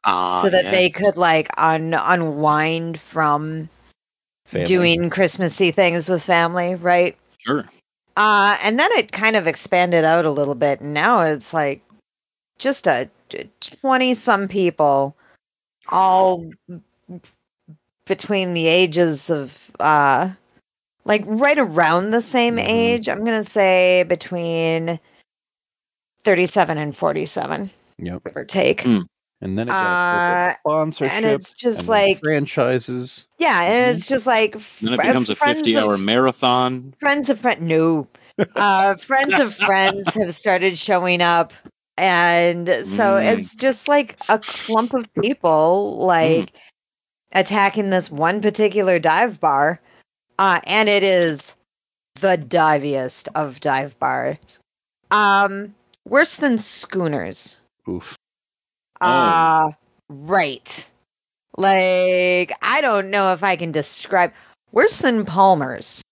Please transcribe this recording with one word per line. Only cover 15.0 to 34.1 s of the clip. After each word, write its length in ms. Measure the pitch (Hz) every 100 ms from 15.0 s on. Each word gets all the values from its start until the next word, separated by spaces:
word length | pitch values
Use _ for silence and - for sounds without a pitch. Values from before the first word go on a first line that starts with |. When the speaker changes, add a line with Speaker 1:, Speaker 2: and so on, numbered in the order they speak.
| 139 - _ _ _ _ _ _ -
Speaker 2:
all 560 | 180 185 185 185 180 165 170 - 175 _ _ - 175 _ _ _ _ - 156 _ _ -
between 480 | 190 - 202 180
the 140 | 170 160
ages 640 | 175 180 160 170 143 -
of, 420 | 156 135 - - -
uh, 500 | 147 151 143 131 185 190 _ _ _ _ _ _ -
like, 180 | 214 208
right 320 | 214 285 294
around 540 | 226 160 160 170 202
the 100 | 233
same 340 | 226 254 240 233
Speaker 3:
Mm-hmm. 100 | -
Speaker 2:
age. 400 | 226 233 240 220
I'm 100 | 202
gonna 240 | 226 220
say 600 | 202 208 190 185 180 180
between 960 | 175 175 - 180 170 165 165 165 165 165 _ _ _ _ _ _ _ _ _ _ _ _
thirty-seven 540 | 214 180 180 202 160 156
and 180 | 151 143
forty-seven, 720 | 165 156 151 - 143 151 196 _ _ -
Speaker 3:
Yep. 260 | 175 180 -
Speaker 2:
give 120 | -
or 80 | -
take. 360 | 190 131 -
Speaker 1:
Hmm. 180 | 127 107 87 _ _ _
Speaker 3:
And 160 | 95 98
then 100 | 117
it 40 |
got 40 | 190
Speaker 2:
Uh, 680 | 180 180 175 175 175 180 180
Speaker 3:
corporate 40 | -
sponsorship, 520 | 151 156 156 151 139 208
Speaker 2:
and 100 | 220
it's 280 | 214 185
just 260 | - 247 208
Speaker 3:
and 80 | 175
then 20 | 214 196
Speaker 2:
like 120 | 190
Speaker 3:
franchises. 1080 | 151 151 143 - 123 127 117 123 127 - - _
Speaker 2:
Yeah, 220 | 320 196
and 240 | 175 233 247
Speaker 1:
Mm-hmm. 100 | 208
Speaker 2:
it's 100 |
just 180 | -